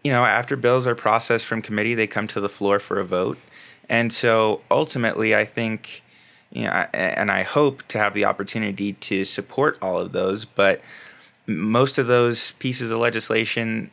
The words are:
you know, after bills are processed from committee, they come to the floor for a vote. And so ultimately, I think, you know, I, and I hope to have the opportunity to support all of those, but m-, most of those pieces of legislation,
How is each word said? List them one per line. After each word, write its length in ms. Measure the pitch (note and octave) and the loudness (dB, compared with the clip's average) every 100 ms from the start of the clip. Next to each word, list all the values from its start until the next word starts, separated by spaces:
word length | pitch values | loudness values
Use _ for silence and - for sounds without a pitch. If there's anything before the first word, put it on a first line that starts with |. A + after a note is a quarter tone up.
you 80 | D3 | 0
know, 120 | B2 A#2+ | 2 4
after 300 | G#2 B2 C#3 | 2 0 0
bills 320 | A#2+ B2+ B2+ | 2 4 2
are 80 | A#2 | 0
processed 500 | A2+ A2+ - A#2 - | 2 2 2 -2 0
from 160 | A2+ | -6
committee, 320 | - G#2+ G#2+ A#2 | -4 -2 0 0
they 120 | A2 | -2
come 200 | - G#2+ | -2 -4
to 100 | - | -4
the 80 | G2+ | -4
floor 300 | - G2+ G2+ | -2 2 2
for 180 | - G2 | 2 -4
a 60 | F#2 | 0
vote. 320 | F#2 F#2+ - - - - - - | 0 0 -4 -12 -20 -20 -16 -2
And 240 | A#2 A#2 | 0 0
so 480 | - B2 A2+ A2 G#2 - | 0 2 4 4 0 0
ultimately, 640 | B2+ D#3 C3+ A2+ - A2 G#2+ | 0 0 -2 -2 0 2 2
I 80 | |
think, 580 | G#2+ - A#2 A2 - - _ _ _ _ _ | 2 -2 -4 -4 -10 -20 _ _ _ _ _
you 140 | - | -8
know, 80 | A2 | -4
I, 160 | - - | -2 -2
and 360 | - F#2 - G#2 | -2 -2 0 0
I 140 | G2 | 0
hope 400 | G2 - D3 C3+ - | 0 2 2 0 -6
to 80 | A2 | -2
have 160 | G#2 | 0
the 100 | G2+ | 0
opportunity 720 | G2+ G2 G2+ A#2 G#2+ G2 G2+ | 0 0 -4 -4 -4 -4 -6
to 320 | G2 - F#2+ G2 | -6 -4 -4 -2
support 520 | - G2+ - C#3+ - | -6 -6 0 0 0
all 180 | F#2+ F2+ | -2 -2
of 140 | F2+ | -2
those, 320 | F#2 F#2+ G#2 A2 | -2 -2 -2 -4
but 360 | - G2 - - - - - - _ - | 2 4 2 -2 -20 -20 -20 -20 _ -8
m-, 140 | F2+ | -4
most 380 | G#2+ A#2+ C3+ - | 0 2 2 2
of 100 | A#2+ | 2
those 440 | B2 A#2+ A2+ - | 4 4 0 -6
pieces 360 | - C3 B2+ A#2 | -6 -6 -4 -4
of 100 | A2+ | 0
legislation, 920 | A#2 A2+ - A2+ A2 - A2+ A2 - | 0 -2 -2 -2 0 -2 -4 -4 -6